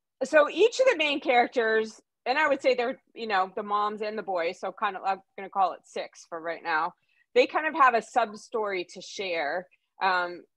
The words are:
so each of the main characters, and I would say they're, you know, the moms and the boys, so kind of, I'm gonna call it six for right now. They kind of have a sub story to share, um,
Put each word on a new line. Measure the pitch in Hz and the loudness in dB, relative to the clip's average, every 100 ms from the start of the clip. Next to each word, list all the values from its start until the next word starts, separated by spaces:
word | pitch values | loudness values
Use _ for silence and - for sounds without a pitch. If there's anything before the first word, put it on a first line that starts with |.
| _ - | _ -8
so | 262 302 294 | 2 4 4
each | 302 453 - | 4 4 4
of | 523 | 2
the | 359 | 2
main | 302 285 | 0 -2
characters, | 294 247 233 254 220 220 220 - _ _ | 2 2 2 2 2 2 -2 -8 _ _
and | - 277 | -4 0
I | 311 | 2
would | 285 | 2
say | 277 | 0
they're, | 247 240 - _ | 0 -2 -6 _
you | - 226 | -12 -2
know, | 196 185 | 0 0
the | 220 | -4
moms | 208 208 208 214 | -4 -2 -2 -4
and | 214 214 | -8 -8
the | |
boys, | 190 180 165 185 | -6 -4 -4 -4
so | 190 | -10
kind | 185 214 190 | -6 -6 -4
of, | |
I'm | 190 190 _ - | -4 -4 _ -16
gonna | 190 | -8
call | 196 180 | -2 -2
it | - | -2
six | _ 208 165 - - | _ -10 -10 -12 -14
for | 165 | -10
right | 165 160 | -8 -8
now. | 165 156 175 - _ _ _ | -2 -2 -2 -6 _ _ _
They | 240 269 | 2 2
kind | 339 311 | 2 -2
of | |
have | 320 262 | 4 4
a | 233 | 4
sub | 220 262 226 214 | 0 -2 -2 -4
story | - 233 208 190 175 | -8 -6 -4 -6 -8
to | 190 | -12
share, | - - 196 165 143 175 180 _ _ - | -14 -10 -6 -4 -4 -4 -8 _ _ -4
um, | 190 180 175 175 - | 0 0 -2 -8 -18